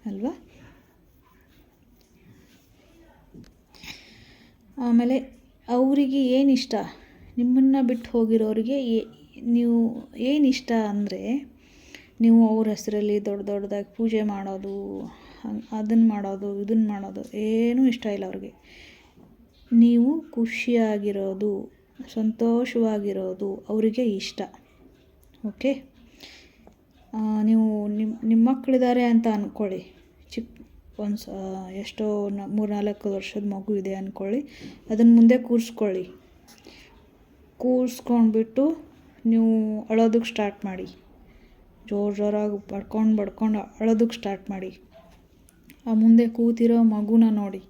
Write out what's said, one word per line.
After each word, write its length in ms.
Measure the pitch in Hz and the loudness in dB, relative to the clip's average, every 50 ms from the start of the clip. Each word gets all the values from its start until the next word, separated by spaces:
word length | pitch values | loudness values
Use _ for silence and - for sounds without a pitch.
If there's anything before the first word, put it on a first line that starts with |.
| _ | _
ಅಲ್ವಾ? 380 | 220 196 190 214 269 359 - - - - - - - - _ _ _ _ _ _ _ _ _ _ _ _ _ _ _ _ _ _ _ _ _ _ _ _ _ _ _ _ _ _ - - _ _ _ _ _ _ _ _ _ _ _ _ 330 330 320 320 _ _ _ - - - - _ _ _ _ _ - - - - - - - - - - - - _ - _ _ _ _ _ - - | -10 -10 -6 -8 -8 -8 -10 -18 -20 -20 -20 -20 -20 -20 _ _ _ _ _ _ _ _ _ _ _ _ _ _ _ _ _ _ _ _ _ _ _ _ _ _ _ _ _ _ -20 -20 _ _ _ _ _ _ _ _ _ _ _ _ _ -20 -20 _ _ _ _ -20 -20 -20 -20 _ _ _ _ _ -20 -20 -20 -20 -20 -20 -20 -20 -20 -20 -20 -20 _ -20 _ _ _ _ _ -12 -6
ಆಮೇಲೆ 400 | 247 240 233 233 240 240 262 262 - - - - _ _ _ _ _ - | -2 2 2 2 4 2 0 -2 -4 -8 -20 -20 _ _ _ _ _ -4
ಅವರಿಗೆ 580 | 240 247 262 269 277 285 285 254 262 277 269 | 0 0 2 2 2 2 0 0 0 0 0
ಏನಿಷ್ಟ? 480 | 247 254 262 277 277 262 254 - - - 208 185 175 - - - _ - - - - - 247 | 2 2 4 4 4 4 2 0 -4 -6 -6 -6 -8 -14 -20 -20 _ -20 -20 -20 -12 -6 -2
ನಿಮ್ಮನ್ನ 380 | 240 247 254 262 262 269 269 277 | 0 2 4 4 4 4 4 4
ಬಿಟ್ಟು 280 | 262 233 254 233 - - | 2 0 0 -4 -6 -4
ಹೋಗಿರೋರಿಗೆ 760 | - 240 226 220 226 226 220 214 214 220 220 233 277 277 262 | 0 0 2 2 2 2 2 0 -2 -2 -2 -2 -2 -2 -2
ಏ-, 220 | 233 226 220 - - - _ - _ _ - | 0 -2 -2 -2 -4 -16 _ -20 _ _ -10
ನೀವು 680 | - 233 233 240 240 233 233 233 233 226 - - - - - | -4 0 0 2 2 2 2 2 0 0 -2 -8 -14 -16 -10
ಏನಿಷ್ಟ 560 | - 226 254 285 302 294 262 262 - - - 233 226 220 208 | -4 -2 0 2 4 4 2 2 0 -2 -2 -2 0 0 -2
ಅಂದ್ರೆ 600 | 202 202 208 202 185 185 190 208 247 285 285 - - _ _ _ _ - - - - - - - _ _ | -2 -4 -4 -4 -6 -8 -6 -4 -4 -6 -6 -10 -20 _ _ _ _ -20 -20 -20 -20 -20 -20 -20 _ _
ನೀವು 280 | 226 233 226 226 226 220 | 4 6 8 8 6 6
ಅವ್ರ 200 | 220 220 220 220 | 4 0 0 -2
ಹೆಸರಲ್ಲಿ 580 | 214 - - - 208 208 208 208 208 208 202 | -2 -4 -6 -4 -4 -2 -2 0 0 -2 -2
ದೊಡ್ಡ 200 | 208 202 202 202 | -4 -6 -6 -6
ದೊಡ್ಡದಾಗಿ 500 | 202 202 202 202 202 208 202 202 - - | -6 -6 -6 -4 -6 -6 -6 -8 -10 -6
ಪೂಜೆ 260 | - 226 226 220 220 | -4 -2 0 0 0
ಮಾಡೋದು, 760 | 214 208 202 196 196 196 190 190 196 196 196 202 196 196 196 - 226 226 - - - - - - | -2 -2 -4 -6 -8 -8 -10 -8 -10 -10 -10 -10 -10 -10 -10 -10 -12 -12 -16 -20 -20 -20 -20 -14
ಹಂಗ್-, 240 | - 226 214 214 226 - | -12 -10 -10 -10 -10 -8
ಅದನ್ನ 360 | 226 214 214 214 226 226 226 226 | -8 -6 -2 2 4 4 4 4
ಮಾಡೋದು, 540 | 214 202 196 196 196 196 202 202 202 202 | 2 -2 -6 -6 -8 -8 -8 -8 -8 -8
ಇದನ್ನ 260 | 202 202 226 226 220 208 | -4 -2 0 0 0 0
ಮಾಡೋದು 480 | 208 196 196 196 190 202 - - - | -4 -8 -10 -12 -12 -14 -14 -10 -8
ಏನೂ 500 | 208 214 214 220 226 233 233 240 254 269 | -6 -4 -2 0 0 0 0 2 2 2
ಇಷ್ಟ 200 | 254 226 233 - | 2 2 0 -4
ಇಲ್ಲ 180 | 220 202 196 196 | -6 -6 -6 -6
ಅವ್ರಿಗೆ. 280 | 185 196 190 196 220 - _ _ - - - - - - _ _ _ _ _ - _ - _ - _ _ _ _ - | -8 -10 -12 -14 -14 -18 _ _ -20 -20 -20 -20 -20 -20 _ _ _ _ _ -20 _ -20 _ -20 _ _ _ _ 2
ನೀವು 480 | 240 233 233 233 240 233 233 262 302 330 - - | 6 6 6 8 6 4 2 2 0 -2 -6 -8
ಖುಷಿಯಾಗಿರೋದು, 1400 | - 233 233 226 - - - - 240 233 226 214 214 208 202 208 196 196 196 196 190 190 208 208 202 196 - - _ _ _ _ _ - 269 - - | -4 -4 -4 -4 -4 -6 -4 0 0 0 2 0 -2 -4 -4 -4 -4 -4 -6 -6 -6 -4 -4 -4 -4 -6 -8 -14 _ _ _ _ _ -20 -20 -12 -6
ಸಂತೋಷವಾಗಿರೋದು 1500 | 226 220 220 226 - 233 233 233 233 247 247 - 233 233 220 214 214 202 202 196 190 190 185 185 190 208 196 190 - - - | -4 -4 -4 -2 -2 0 0 0 0 -2 -2 -2 0 0 0 0 -2 -4 -4 -6 -4 -6 -6 -8 -6 -8 -8 -8 -10 -8 -6
ಅವರಿಗೆ 360 | 208 220 220 226 220 247 254 | -2 0 0 0 0 0 -2
ಇಷ್ಟ. 380 | 226 202 190 - - - - 196 - - - _ _ _ _ - - _ _ _ _ _ _ _ _ _ _ - | -2 -2 -4 -8 -10 -10 -10 -10 -12 -12 -20 _ _ _ _ -20 -20 _ _ _ _ _ _ _ _ _ _ -12
ಓಕೆ, 360 | 208 202 - - 269 277 269 - - _ _ - _ _ _ - - - - - _ _ _ _ - _ _ _ _ _ _ _ _ - | -12 -12 -4 -4 -4 -4 -4 -8 -20 _ _ -20 _ _ _ -20 -20 -20 -20 -20 _ _ _ _ -20 _ _ _ _ _ _ _ _ -8
ಆ, 280 | 220 220 214 214 214 | -6 -4 -2 -2 0
ನೀವು 460 | 214 220 226 226 220 220 214 208 208 208 | 2 2 4 4 2 2 0 -2 -4 -4
ನಿಮ್-, 380 | 208 208 220 214 226 - - | -4 -4 -4 -4 -6 -4 0
ನಿಮ್ಮ 240 | 220 226 226 226 247 | 2 4 4 4 4
ಮಕ್ಕಳಿದ್ದಾರೆ 540 | 269 262 - - 262 254 254 247 247 247 240 | 2 0 0 0 2 2 2 2 2 2 2
ಅಂತ 220 | 240 233 226 226 | 4 2 2 2
ಅಂದ್ಕೊಳ್ಳಿ. 680 | 233 214 208 202 208 - - 214 196 190 185 185 - - - _ _ _ _ - _ | 2 -2 -2 -4 -6 -6 -6 -6 -6 -6 -8 -12 -16 -20 -20 _ _ _ _ -20 _
ಚಿಕ್ಕ 360 | - 233 233 - - - - _ - - _ - - - | -10 -10 -10 -10 -18 -20 -20 _ -20 -20 _ -20 -12 -8
ಒಂದ್ 180 | 208 208 208 220 | -6 -6 -6 -6
ಸ-, 100 | - - - 196 190 190 190 190 190 185 | -8 -12 -12 -12 -10 -10 -10 -10 -12 -12
ಎಷ್ಟೋ 560 | 190 196 202 - - - 220 214 208 208 202 202 | -12 -12 -12 -12 -8 -6 -4 -4 -2 -4 -4 -6
ನ-, 120 | 202 202 196 | -6 -8 -8
ಮೂರ್ನಾಲ್ಕು 680 | 196 202 214 214 202 208 208 202 208 202 202 - 208 | -6 -4 -2 -2 -2 -2 -4 -4 -4 -6 -6 -6 -6
ವರ್ಷದ 340 | 196 196 196 - - 214 202 | -6 -6 -8 -8 -10 -8 -6
ಮಗು 300 | 208 196 196 196 - 214 | -6 -8 -6 -6 -4 -4
ಇದೆ 180 | 196 185 190 190 | -4 -4 -6 -8
ಅಂದ್ಕೊಳ್ಳಿ. 460 | 190 190 190 - - 196 196 214 269 294 - - - - - - - - - | -8 -8 -12 -10 -10 -6 -4 -4 -4 -6 -8 -16 -20 -20 -20 -20 -20 -8 -6
ಅದನ್ನ 260 | 220 214 233 233 233 | 2 6 8 8 10
ಮುಂದೆ 220 | 233 226 226 254 254 | 10 10 8 8 6
ಕೂರಿಸ್ಕೊಳ್ಳಿ. 680 | 247 - 240 233 226 - - - 220 208 185 185 185 - - - _ _ _ _ _ - - _ _ - - - - - _ _ _ _ _ _ _ _ _ _ _ _ _ | 2 0 -2 -2 -2 -4 -6 -4 -4 -2 -2 -4 -8 -10 -16 -20 _ _ _ _ _ -20 -20 _ _ -20 -20 -20 -20 -20 _ _ _ _ _ _ _ _ _ _ _ _ _
ಕೂರಿಸ್ಕೊಂಡ್ಬಿಟ್ಟು 1300 | _ - 254 254 254 254 247 240 - - - 240 240 233 220 214 226 220 226 - 254 277 311 320 - - - - - _ - _ - - | _ -2 0 0 0 0 -2 -4 -10 -4 -2 2 4 4 4 4 0 -2 -2 0 0 0 0 0 -4 -10 -20 -20 -20 _ -20 _ -4 -2
ನೀವು 560 | 226 226 226 226 226 226 220 220 214 214 214 - | 2 2 4 4 4 2 2 0 -2 -4 -8 -4
ಅಳೋದಕ್ಕೆ 440 | - 220 226 226 226 220 233 233 - | -2 2 2 4 4 2 0 -2 -2
ಸ್ಟಾರ್ಟ್ 360 | - - 214 202 196 - - | -4 -4 -4 -4 -6 -8 -12
ಮಾಡಿ. 220 | 196 185 185 185 185 - _ _ - - - - - _ - - _ _ _ _ _ _ _ - 220 | -10 -10 -10 -12 -14 -16 _ _ -20 -20 -20 -20 -20 _ -20 -20 _ _ _ _ _ _ _ -10 -6
ಜೋರು 280 | 208 202 202 208 202 | -4 -2 -2 -2 -2
ಜೋರಾಗಿ 580 | 208 208 208 208 208 208 214 202 202 - - 196 | -2 -2 -2 0 -2 -2 -4 -4 -6 -10 -10 -12
ಬಡ್ಕೊಂಡು 420 | 196 196 - - 214 220 220 220 | -12 -12 -6 -4 0 2 2 2
ಬಡ್ಕೊಂಡು 420 | 214 202 196 - - 220 220 214 208 | 2 0 -4 -4 -4 -2 -2 -2 -2
ಅಳೋದಕ್ಕೆ 580 | 202 - - - 220 226 226 214 233 226 - | -4 -10 -8 -4 0 0 2 2 2 0 0
ಸ್ಟಾರ್ಟ್ 340 | - - 202 196 190 - - | -6 -8 -8 -8 -8 -10 -12
ಮಾಡಿ. 280 | 202 190 190 185 - - - _ _ - - - - _ _ _ _ _ _ _ _ _ _ - - _ _ | -12 -10 -10 -14 -16 -18 -20 _ _ -20 -20 -20 -20 _ _ _ _ _ _ _ _ _ _ -20 -20 _ _
ಆ 60 | 247 | 0
ಮುಂದೆ 360 | 220 220 220 226 226 233 240 233 | 2 4 6 8 8 8 6 4
ಕೂತಿರೋ 540 | 226 233 233 233 233 226 233 233 233 233 | 0 0 0 0 2 2 2 4 4 4
ಮಗುನ 420 | 233 226 214 208 208 208 226 233 226 220 | 4 4 2 0 -2 2 4 6 6 6
ನೋಡಿ 280 | 214 208 202 196 190 190 190 - | 4 0 -4 -6 -8 -12 -16 -18